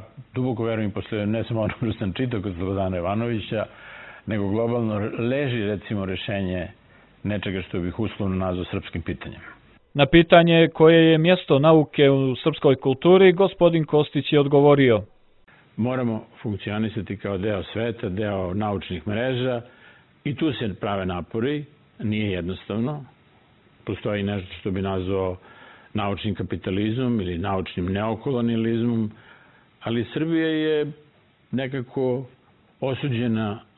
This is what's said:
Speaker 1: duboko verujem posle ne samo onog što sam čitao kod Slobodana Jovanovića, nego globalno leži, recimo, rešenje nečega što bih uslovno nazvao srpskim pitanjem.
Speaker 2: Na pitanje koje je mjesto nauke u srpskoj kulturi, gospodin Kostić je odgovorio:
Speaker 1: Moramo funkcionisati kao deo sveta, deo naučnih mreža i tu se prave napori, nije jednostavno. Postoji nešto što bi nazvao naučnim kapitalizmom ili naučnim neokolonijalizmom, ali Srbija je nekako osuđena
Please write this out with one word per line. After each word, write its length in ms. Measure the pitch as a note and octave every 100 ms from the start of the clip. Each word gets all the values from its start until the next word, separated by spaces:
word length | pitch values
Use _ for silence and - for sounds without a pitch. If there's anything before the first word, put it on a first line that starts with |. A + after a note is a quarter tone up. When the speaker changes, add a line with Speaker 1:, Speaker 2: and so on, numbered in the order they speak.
| G2+ - -
Speaker 1:
duboko 300 | C3 B2+ A#2
verujem 280 | A2+ A2+ G#2
posle 340 | - - A2 G#2
ne 180 | A2+
samo 180 | A2 A2+
onog 160 | G#2 -
što 160 | A2+
sam 200 | - F#2+
čitao 280 | F2 C3 A2
kod 120 | G2 E2+
Slobodana 420 | F#2+ G2 F#2+ F#2
Jovanovića, 680 | F2 G#2 A#2+ A2 - A2 - - - - - - -
nego 220 | G#2 G2
globalno 640 | G#2+ A#2 A#2+ A2 G2+ G#2+ -
leži, 460 | A#2 C3+ C#3+ A#2+ G2+
recimo, 400 | G2 - G#2 F#2+
rešenje 640 | F2+ - G2+ F#2+ F2+ F2 - _ _ _ _
nečega 380 | G2 G#2 G2+ F#2
što 180 | E2+ G2
bih 200 | F2 G2+
uslovno 360 | G2+ - G2 F#2
nazvao 300 | F#2 F2+ E2+
srpskim 360 | G2 - F2
pitanjem. 400 | - D2+ - - - - _ _ _
Speaker 2:
Na 120 | C#3+ C#3
pitanje 640 | E3 E3+ F3 E3+ E3 D#3+
koje 380 | - D#3+ E3 D#3+
je 60 | D#3
mjesto 420 | E3 F3+ - C#3
nauke 500 | D#3 D#3+ C#3+ - C#3
u 260 | C3+ C3+ A#2+
srpskoj 400 | D#3+ - D3 B2+
kulturi, 580 | C#3 C3 E3+ F#3+ F#3+
gospodin 520 | F3 F#3+ - F3 E3 D3+
Kostić 480 | D3+ C#3+ D3 -
je 60 | D3
odgovorio: 640 | C#3 C#3+ D3 C#3+ B2+ G#2+ G2 _ _ _ _ _ _ -
Speaker 1:
Moramo 460 | A#2+ C3 A#2+ A2 - -
funkcionisati 760 | A#2 G2+ G#2+ G#2 A2 A2 F2+ G2
kao 200 | G2+ F#2+
deo 260 | G#2+ G2
sveta, 460 | D#2+ G#2 A#2 A2+ G#2
deo 440 | F#2 G#2 G2 F2+
naučnih 540 | F#2 G#2+ G2 - F2+ G#2
mreža 540 | G#2+ C3 B2 B2+ A#2+ A#2+ _ - _ _ _
i 120 | C#3+ A2+
tu 180 | D#3+
se 200 | C3 A2+ F#2
prave 260 | G#2+ G2 F#2
napori, 600 | F2+ D#2+ A2+ B2+ D3 C#3+ _ _ -
nije 320 | G#2+ G#2+ G#2
jednostavno. 720 | F2+ E2+ F#2+ - G#2 B2+ D3 B2+ _ _ _ _ _ _ _ -
Postoji 380 | G2 A2 G#2
nešto 300 | G2+ G2+ F#2 -
što 120 | G#2
bi 100 | F#2+
nazvao 560 | F#2+ F#2+ F#2 F#2+ F#2 F#2 - - - - _
naučnim 420 | G#2 G2+ G2 G#2+ F#2+
kapitalizmom 840 | F#2 F2+ G#2+ F#2+ G#2+ A#2 B2 A2+
ili 160 | F2+ E2+
naučnim 480 | G2+ F#2+ - - F2+
neokolonijalizmom, 1300 | G2+ A2 A2 C#3+ A#2+ A#2 A2+ A2+ A#2 A#2+ A2+ G#2+ - - - _ _ _ _
ali 260 | A2 A#2 A2
Srbija 340 | D3 D#3+ E3 D#3+
je 440 | D#3 D#3 D3+ D3 - _ _ _ _ _
nekako 760 | A#2+ C3 C3+ A#2+ C#3+ B2+ B2 B2+ _ _ _ _ _
osuđena 800 | C3+ B2 C#3+ A2+ A#2+ A2 G#2+ G2+ -